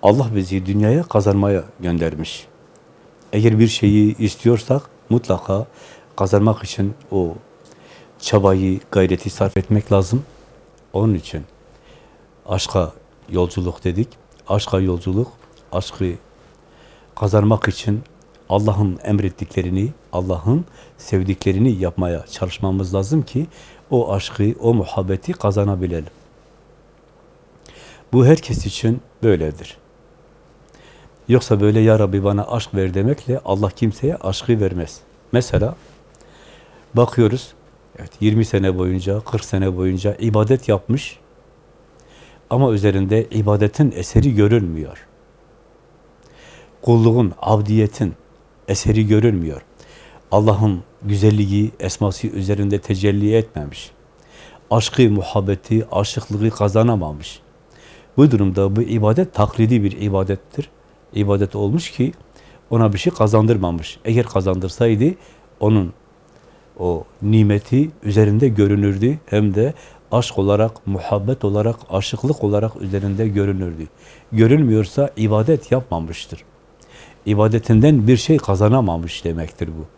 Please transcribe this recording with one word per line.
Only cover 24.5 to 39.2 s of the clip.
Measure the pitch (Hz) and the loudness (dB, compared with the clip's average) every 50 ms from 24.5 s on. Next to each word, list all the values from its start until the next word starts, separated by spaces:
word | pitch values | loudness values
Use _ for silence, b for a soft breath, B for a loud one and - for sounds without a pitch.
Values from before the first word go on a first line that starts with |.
| 98 - | -2 0
o | - 113 117 | 0 2 2
muhabbeti | 117 90 - - - 95 92 98 92 - - 180 | 2 0 -2 -4 -6 -4 -4 -4 -6 -4 -8 -10
kazanabilelim. | - - 107 98 104 101 101 101 92 92 87 87 82 76 78 _ - _ _ _ _ _ _ _ _ _ _ _ _ _ _ _ _ _ _ _ _ _ _ _ _ _ _ _ _ _ B B B B B B B B B - | -2 -2 -2 0 0 0 0 -2 -2 -4 -4 -6 -6 -8 -12 _ -20 _ _ _ _ _ _ _ _ _ _ _ _ _ _ _ _ _ _ _ _ _ _ _ _ _ _ _ _ _ B B B B B B B B B 2
Bu | 123 127 | 4 6
herkes | 127 156 156 - - 117 - - | 6 4 4 2 -6 -6 -6 -6
için | 101 - - - 110 120 127 - - _ _ - | -6 -8 -4 -2 -2 -2 -2 -6 -16 _ _ 0
böyledir. | 117 101 82 78 76 76 73 - - - - _ _ _ _ _ _ _ _ _ _ _ _ _ _ _ _ _ B B B B B B B B B B _ _ - | 0 2 2 0 -4 -8 -10 -16 -20 -20 -20 _ _ _ _ _ _ _ _ _ _ _ _ _ _ _ _ _ B B B B B B B B B B _ _ 2
Yoksa | 120 127 - - 113 101 | 2 2 2 2 0 2
böyle | 101 104 104 110 | 2 2 4 4
"Ya | 107 110 110 110 | 4 4 4 4
Rabbi | 104 95 95 101 95 | 2 2 0 0 0
bana | 101 101 101 101 | 0 0 0 -2
aşk | - - 113 107 - - | -4 -4 -6 -6 -4 -4
ver." | 98 95 95 90 | -2 -2 -2 -2
demekle | 95 98 117 143 - - - 123 135 - | -2 -2 -2 -2 -4 -4 -6 -6 -6 -2
Allah | - 98 98 104 95 | -4 -2 -2 -2 -4
kimseye | - - 123 110 101 - - 135 170 | -2 -2 -2 -2 -2 -2 -4 -4 -4
aşkı | - - 95 95 - - - 120 110 | -4 -6 -6 -6 -6 -2 -2 0 0
vermez. | 104 95 90 90 85 80 - - _ _ _ _ _ _ - | 0 -2 -2 -4 -8 -10 -12 -20 _ _ _ _ _ _ -2
Mesela | 120 120 - - 98 101 120 165 - - - - _ _ _ _ B B B B B B B B B B B B B B B - | -2 -2 0 -2 -2 -2 -2 -6 -10 -18 -20 -20 _ _ _ _ B B B B B B B B B B B B B B B 0
bakıyoruz, | 117 120 120 - - 117 104 117 131 - - - _ _ _ _ _ _ _ _ - | 2 2 2 2 2 2 2 2 -2 -8 -12 -20 _ _ _ _ _ _ _ _ -20
evet, | 85 - - - | -20 -20 -10 -2
yirmi | 104 107 107 113 113 | 0 2 2 2 0
sene | 110 - 101 95 95 92 92 | 0 0 0 0 0 0 -2
boyunca, | 92 92 92 92 90 98 98 107 | -2 -2 -2 -4 -4 -4 -6 -6